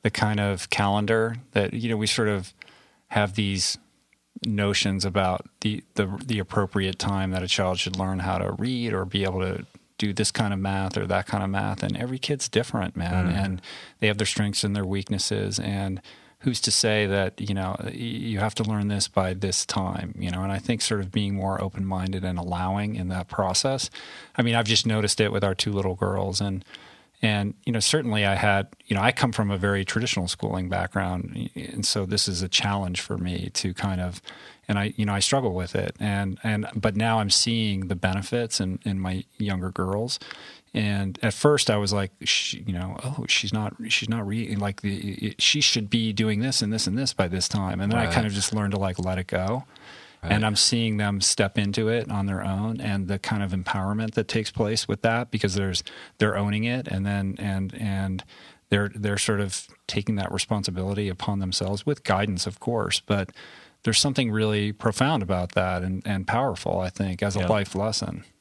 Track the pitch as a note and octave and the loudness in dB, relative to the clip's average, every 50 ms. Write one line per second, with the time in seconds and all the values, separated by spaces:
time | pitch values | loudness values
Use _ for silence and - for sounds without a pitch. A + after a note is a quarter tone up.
0 | - A2+ - - A2 G#2+ G#2+ G#2 G2+ G2+ G2 F2+ - - - - G#2 G2+ G2+ G#2 | 0 0 2 2 2 2 2 2 2 2 0 -2 -2 -4 0 2 2 2 2 2
1 | G#2 G#2 A2+ A2+ A2+ A2+ A#2 A#2+ B2+ - - G#2 G2+ F#2+ - A2+ A2+ A#2 A2+ G#2+ | 2 4 4 2 2 0 -2 -6 -12 -2 0 0 0 0 -2 -4 -2 -2 0 0
2 | G#2+ G#2+ - - A2+ G#2+ G#2 G2 F2+ - - _ - - - - _ _ _ _ | 0 0 2 2 2 2 2 0 -2 -6 -14 _ -20 -20 -20 -20 _ _ _ _
3 | _ _ - A2 G#2 G2 F#2+ G#2+ G#2 G2 G2 F#2 F2+ - - - - _ _ _ | _ _ 2 2 2 2 2 0 0 0 0 0 0 -2 -2 -4 -10 _ _ _
4 | _ _ _ _ _ _ _ - - A#2 G#2+ G#2 G2+ G2+ G2+ - - G#2 F#2+ F#2+ | _ _ _ _ _ _ _ -8 -4 -2 0 2 2 2 2 2 2 2 2 2
5 | F#2+ G2 F2+ G2+ F#2+ F#2 F#2 - - - _ _ - G#2+ G#2 F#2+ - _ _ - | 0 2 2 2 4 4 2 0 -4 -12 _ _ -2 -2 -2 -2 -8 _ _ 0
6 | G#2 F#2 G2 - - C3+ A#2 G#2 F#2+ - - G#2+ G2+ F2+ - G2+ F#2+ F#2+ F#2 - | 0 0 0 -6 -4 -2 -2 -2 -2 0 2 0 0 2 0 0 0 0 -2 -2
7 | - G#2 G2 F#2+ F#2+ F#2+ F#2 F#2 F#2 F2+ - - G2 F#2 F#2 F2+ - - F#2 F#2 | -2 -2 0 0 0 0 0 -2 0 0 0 2 2 2 0 0 -2 -4 -2 -2
8 | F#2+ F#2+ F#2+ F#2 F2+ F#2 F#2 F2+ F#2+ F#2+ - F#2 G2+ B2 C3 B2 A#2+ A#2 G#2+ F#2+ | -2 0 0 -2 0 0 0 0 0 -2 -2 -2 -2 -2 -2 -2 -2 -2 -2 -2
9 | F#2+ F#2 - G2+ G2 F#2+ F#2 F#2 F#2 F#2 F#2 - - - _ - _ _ _ _ | -2 0 0 0 0 2 0 0 0 0 -2 -4 -8 -10 _ -20 _ _ _ _
10 | G#3 G#3 G3 - G#2+ - - - A2+ G2+ G2+ F#2+ F#2+ G2 G2 G2 G2 F#2+ - G#2+ | -2 0 2 2 0 0 2 0 0 2 2 0 0 0 0 0 -2 -2 -2 -2
11 | G2+ F#2+ F#2+ F#2 F#2 - - G2+ G2 G2 F#2+ G2 G2+ G2+ G2+ - - G2 G2 - | -2 0 0 0 0 0 -2 -2 0 0 0 0 0 -2 -2 -2 -2 -2 -2 -2
12 | A#2+ B2 C3 C3 - - D3 C3+ - - - A2 A#2+ - - A#2 F#2+ E2+ - - | -4 -4 -4 -6 -2 -2 -2 -2 -4 0 0 0 0 2 -2 -2 -2 -2 -4 -4
13 | F2 F2 F2+ F#2 F2+ F2+ E2+ G2 G2 G2 F#2+ F2+ - - - - - - - _ | -2 0 2 2 2 2 2 2 0 0 -2 -6 -8 -12 -16 -16 -18 -20 -4 _
14 | - G#2+ G#2 G#2 A2 - - - G#2+ G#2 G2+ - - G2+ G2+ G#2 G2 F#2 G2 G2 | 2 2 2 2 0 0 2 0 0 0 0 0 0 0 0 0 -2 -2 -2 -4
15 | F#2+ - G#2 F#2+ - - G#2+ G2+ G2+ G2+ G#2 G2+ - G2+ G2+ G2 G2 F#2+ F#2+ F#2+ | -2 -2 -2 -2 0 -2 0 -2 -2 -2 -2 -4 -2 -2 -2 -2 -2 -2 -4 -6
16 | - - - - - - _ _ - C3 A#2+ - - A2+ G#2 - - A2+ G#2+ G#2+ | -8 -14 -20 -20 -20 -20 _ _ -2 -2 0 0 0 2 2 4 4 4 4 4
17 | G#2 G2 G2 G2 G2 F#2 - - G#2+ G#2 G2+ G2 F#2 F#2 F#2 - - - - - | 4 4 2 2 2 0 -2 -6 -4 -2 -2 -2 -2 -2 -4 -4 -6 -6 -6 -6
18 | B2 A#2 A2+ A2+ - A2+ A2 G2 G#2 G#2+ - - A2+ G#2 A2 G#2 G2+ G2+ G#2 G2+ | -8 -6 -6 -6 -4 -2 -2 0 0 0 0 0 0 0 0 0 0 0 0 0
19 | - - _ G2+ F#2+ F#2 F#2 F#2 G2+ F#2+ F#2 - - - - G2+ F#2+ F#2 F#2 - | -2 0 _ 0 0 2 0 -2 -2 0 0 -2 -2 -2 -2 -2 0 -2 -2 -4
20 | - F2 - - F#2 F2+ F2 F2+ F#2+ F#2+ G2 G2 - - A#2+ G#2+ - - A2+ G2+ | -6 -6 -6 -4 -4 -4 -2 -2 -2 -2 -2 -4 0 -2 -2 0 0 -2 0 -2
21 | G2 F#2 - A2 G#2 G2 G2+ G2 F#2+ G2 F#2+ F#2+ F#2+ F#2+ - - F#2+ F#2+ F#2+ F#2 | -2 -2 -2 -2 0 0 -2 -2 0 -2 -2 -2 -2 -4 -2 -4 -4 -2 -2 -2
22 | F#2 F#2+ F#2+ F#2 F#2+ F#2 F2+ F2 E2+ F2 F2 F2 F#2 F#2 F#2+ G2+ G#2 G#2 G#2+ - | -2 -2 -2 -2 -2 -2 -2 -2 -2 -4 -2 -2 0 0 0 0 -2 -2 -2 -2
23 | F#2 F2+ F#2 F2+ F2 - - - G2 F#2 F#2 - - C3+ C3+ - - - - - | -4 -2 -2 -4 -6 -4 -2 0 0 2 2 2 2 2 0 0 -4 -6 -8 -12
24 | - - - - - - _ - A#2+ A#2 A#2 A#2 A#2 G#2 A2+ - - A2+ A2 G#2+ | -16 -16 -16 -18 -18 -6 _ 2 2 4 4 4 4 4 4 4 4 2 2 2
25 | G#2 G#2 - - A2 G#2 G#2+ G2+ G2+ G2 F#2 - - - G2+ G2 F#2+ F#2+ F2+ F#2 | 2 0 4 4 4 4 4 2 2 2 2 0 0 0 0 0 0 0 0 0
26 | G2+ F#2+ F#2+ G2 F#2+ F#2+ F#2+ F#2+ G2+ G2+ F#2+ F#2+ - - - - - - - - | 0 0 0 0 -2 0 0 -2 -2 -2 -2 -4 -6 -10 -20 -20 -20 -20 -20 -20
27 | - _ _ _ - A2 G#2 G#2 G2+ G#2 - - _ - A#2 A2+ - - - D#3 | -20 _ _ _ 2 2 2 2 0 -2 -4 -4 _ -2 0 2 2 2 2 2
28 | C3+ A#2+ G#2+ G#2+ G#2 G2 G2 F2+ - G#2 G2 G2 G2 - - _ - - G#2 G2 | 2 2 2 4 4 4 4 4 4 4 4 4 2 -2 -8 _ -4 -2 0 4
29 | G2+ A#2+ B2+ - - B2 A2 - G#2+ G2+ G2+ F#2 F#2+ G2+ G2+ G2 F#2+ - - A2+ | 4 4 4 4 2 2 2 2 0 0 0 2 2 2 2 0 0 -2 -2 -2
30 | A2+ A#2 - G2 F2+ F2 - - - G#2 G2+ F#2 F#2 F2+ F#2 F#2 F#2 F#2+ - G2 | 0 0 0 0 0 -2 -4 -4 -2 -2 -2 -2 -2 -2 -2 -2 -2 -2 -2 -2
31 | F#2 F2+ F#2 F2+ - F2+ - A2+ A2+ - _ - - - - G#2+ G2+ - - G#2 | 0 0 -2 -2 -4 -6 -6 -6 -6 -6 _ -8 -10 -8 -6 -2 -2 0 0 0
32 | G2 F2+ G#2 G2+ - - F#2 F2 F#2+ F2+ - - - G2+ G2+ G2+ G2 F2+ F2+ - | 0 0 0 0 0 0 0 -2 -2 0 0 0 2 2 0 0 -2 -2 -4 -4
33 | - - G#2+ G2 F2+ F2+ F2+ F2 F2+ F#2 - - - F#2+ F2+ - - G2 F#2+ F2+ | -4 -4 -4 -2 -2 -2 -2 -4 -6 -4 -4 -2 -2 -2 -4 -2 -2 -2 0 0
34 | F2+ F2+ F2 - _ - - - - - - _ _ - G#2+ G2+ G2+ G#2 - - | -2 -4 -4 -8 _ -18 -20 -18 -20 -20 -20 _ _ 0 0 2 2 0 0 0
35 | G#2+ G#2 G2+ G2 G2 - - C3+ B2+ G#2+ F2+ F2+ F2+ F2 - G2 F#2+ - - - | 0 2 2 2 2 2 2 2 2 2 0 0 -4 -2 -2 -2 -2 -2 -4 -2
36 | G2+ G#2 G2+ G2+ G2+ F#2+ G2 - - A2 G#2+ G#2 G#2+ - - A2 G2 A2 G2 G#2 | -2 0 0 0 0 -2 -4 -4 -2 0 0 0 -2 -4 -6 0 0 0 2 2
37 | A2 A2+ A2+ A2 G#2 G2+ - - - A#2+ A2+ A2+ A2 G#2 G2+ F#2+ F#2+ F2+ F#2+ F2 | 2 2 2 2 2 2 2 2 2 2 2 2 2 2 0 0 -2 -2 -2 0
38 | - F#2+ F#2 G2 G#2 - - A#2+ A#2+ A2 - - G2+ F#2 F#2 - - G#2+ G2 F#2+ | 2 0 0 0 -2 -2 -2 -2 -2 -2 -2 -2 -2 -2 -2 -4 -2 -2 -2 -2
39 | F#2+ F#2 F#2 F#2+ - _ _ - A2 G2+ G2 F#2 F2+ F#2 F#2 - F#2 F#2 G2 G#2 | -2 -2 -2 -4 -6 _ _ -4 -2 0 0 0 -2 -2 -2 -2 -2 0 0 -2
40 | A2+ B2 - - - - - - - - - - _ _ - A2 G#2+ G#2 G2+ G2 | -2 -2 -4 -6 -8 -14 -16 -16 -16 -18 -20 -20 _ _ -2 0 2 2 2 0
41 | G2 F#2+ - - - A2+ G2+ - - D3 D3 C#3 - - G#2+ G#2 G#2 F#2+ G#2 G2+ | 0 -2 -4 0 0 -2 0 4 4 4 6 6 4 4 4 2 2 2 2 0
42 | G2 F#2+ _ _ - - - - - - - - G2 A2 F#2 F2 F2+ F#2 - - | 0 -2 _ _ -2 0 0 0 0 -2 -6 -6 -6 -4 -4 -4 -4 -4 -6 -6
43 | - C3 C#3+ C#3+ A#2 - - - - G2+ G2 G#2+ G#2+ G2+ - - - A2 - - | -6 -6 -6 -6 0 0 2 2 2 0 0 0 -2 -2 -4 -6 -4 -2 -2 -2
44 | A2+ A2+ A#2 A#2 G#2+ G2 G#2 A2+ A2+ - G#2+ G2+ G#2 G2+ G2+ - - G2+ G2 F2+ | 0 0 -2 -2 0 -2 -2 -2 -2 -2 -2 0 0 -2 -2 -2 -2 -2 -2 -2
45 | - G2+ - - - G#2 - - - - - D3+ C#3 - - B2 G#2+ G2+ - A#2 | -4 -6 -4 -4 -4 -4 -2 2 2 2 4 4 4 4 4 2 0 2 0 2
46 | A2+ A2 G#2 G#2 A2 G#2+ G#2+ G2+ A#2 C3+ C3 - A2+ G#2 A2 A2 - - F#2+ B2 | 2 0 2 2 2 2 2 2 0 2 0 0 0 0 0 0 0 0 0 0
47 | C#3 C3 - - F#2+ F2 F2 F#2 F2 - - G#2 F#2+ F#2 F#2+ F#2 G2 G2+ A2 A#2 | 0 -2 0 0 0 2 2 0 0 0 0 0 0 0 0 0 0 2 2 2
48 | A2+ A2 - B2 A2 G#2+ G2 G2+ G2 - G#2+ G#2+ G#2 G2 G#2 G2+ G2 F#2+ F2+ - | 2 4 2 2 2 2 0 0 0 0 0 0 0 0 0 0 0 0 0 0
49 | F2+ F#2 F#2 F2+ F2+ - - F2+ F#2 G2 A2+ C3 C3 - - - - - - - | -2 0 0 -2 -2 -2 -2 0 0 0 -2 -2 -4 -8 -20 -20 -20 -20 -20 -20
50 | - - - _ - E2 G2+ G#2+ G#2+ G#2+ G#2 - - - B2+ A#2 A#2 A2+ G#2+ G#2 | -20 -20 -18 _ 0 2 2 4 4 2 4 4 2 4 4 2 2 2 2 2
51 | G#2+ G2+ G2+ G2 G2 - - - G#2 G2 - - G2+ G2+ G2 - A2 A2 A2+ A#2+ | 2 2 0 2 2 2 4 4 2 2 4 0 0 0 0 2 2 2 2 0
52 | G#2+ - G#2 G2+ G2 G2 F#2+ F#2 G2 F#2+ F#2+ F#2+ G#2 A2 A2+ B2 B2+ G#2+ G2+ G2 | 0 -2 -2 -2 0 0 0 -2 -2 -2 -2 0 -2 -2 -4 -2 -2 -2 0 0
53 | F#2+ F2+ G2 F#2+ - - A2 G#2 G2+ F#2+ F#2 F#2+ F2+ - - G2+ F#2+ G2 G#2 G#2+ | 0 0 -2 -2 0 -2 0 0 0 0 -2 -2 -2 -2 -2 0 0 0 0 -2
54 | A2 A2 - - G#2 - - A2+ G#2+ - - - A2+ G#2 A2+ A2+ - - G#2 G2+ | -2 -2 0 -2 -2 0 -2 -2 -2 -2 -2 0 0 0 0 -2 0 -2 -2 2
55 | - A#2 A2+ A#2+ B2 A#2+ - G#2+ - G2+ F#2 G2+ G2 F#2+ F2+ - - - - - | 2 2 2 2 -2 -2 -2 0 0 0 0 0 0 0 -2 -2 -4 -6 -16 -16
56 | - - _ _ G#2+ G#2+ - G2+ G#2 G#2 G#2 G#2 A2 A#2+ A#2+ B2+ - - F#2+ F#2+ | -20 -20 _ _ 2 2 2 2 0 0 0 0 0 -2 -2 -4 -4 -4 -2 -2
57 | G2 G2+ G2+ G2+ G2 F#2+ F#2+ - G2 G2+ F#2+ G2 F#2+ F#2+ - - A2 G2+ G2 F#2+ | 0 0 0 0 -2 -2 -4 -4 -4 -2 0 0 -2 -4 -4 -4 -2 -2 0 0
58 | F#2+ F#2+ F#2+ F#2 - - - - - - - _ _ _ G2+ G2+ G2+ G2+ F#2 G#2 | -2 -2 -4 -4 -6 -12 -20 -20 -20 -20 -20 _ _ _ 2 2 2 0 -4 -2
59 | G2+ G#2 G2+ G2+ - - G#2+ G2+ G#2 F#2+ F#2 - - - - _ _ - - G#2 | -2 0 0 0 2 2 2 0 0 -2 -4 -8 -10 -12 -20 _ _ -4 -4 -2
60 | G2+ - A2 G2+ F#2+ F#2 - F#2+ - - A2+ G#2 F#2+ - F2+ F#2 F#2 F#2+ G2+ G#2 | 0 0 -2 -2 -2 -2 -2 -4 -2 -2 -2 -2 -2 -4 -4 -4 -2 -2 -2 -2
61 | G#2 G2 F#2 F#2 - - G2+ G2 F#2+ F#2 F2+ - G2+ F#2 G2+ G2+ - D3+ D3 - | -2 -4 -4 -4 -4 -2 -2 0 -2 -2 -2 -2 -2 -2 -4 -2 -2 -4 -4 -4
62 | _ - G2 F#2+ G#2 G#2+ F#2+ F2 - - F2+ - - - A#2+ A2+ G#2 - - - | _ 0 2 2 2 0 0 -2 -4 -6 -8 -6 -4 -2 0 0 0 0 -2 -2
63 | _ - G#2 G2+ F#2 - - - - - - - - - _ _ _ - - - | _ 0 0 0 0 -4 -8 -20 -20 -20 -20 -20 -20 -20 _ _ _ 2 2 4
64 | - D3 C3 - C3 A#2 G#2+ A2 A2 G#2+ G#2+ G#2 G#2 G#2 G#2 - - A#2 G#2 - | 4 4 2 2 2 2 2 2 2 2 2 2 2 0 -2 0 0 0 2 4
65 | C3+ C#3 D#3+ B2+ G2 F2+ G2 F2+ F2+ F2+ - F#2 F#2 F#2 F#2 F2+ F2+ F#2 F#2+ F#2 | 2 4 4 2 2 2 0 0 0 0 0 0 2 2 0 0 0 -2 -2 -4
66 | - G#2 G2+ F#2+ F#2 - G#2 A#2+ C3+ C3 F#2 F2+ - - - F2+ F#2 F#2 - - | -2 -2 -2 -2 0 0 0 2 2 0 -2 -2 -2 0 0 0 0 -2 -2 -2
67 | G2 F#2+ F2+ F2+ G2+ G2+ F#2 G2+ F#2 F2 G#2+ G#2 G2 - - F#2 G2+ A2 G#2+ - | -2 -2 0 0 0 0 0 0 2 2 2 2 2 0 -2 -2 0 0 0 -2
68 | - - E2 E2+ - - _ _ | -4 -4 -8 -10 -12 -16 _ _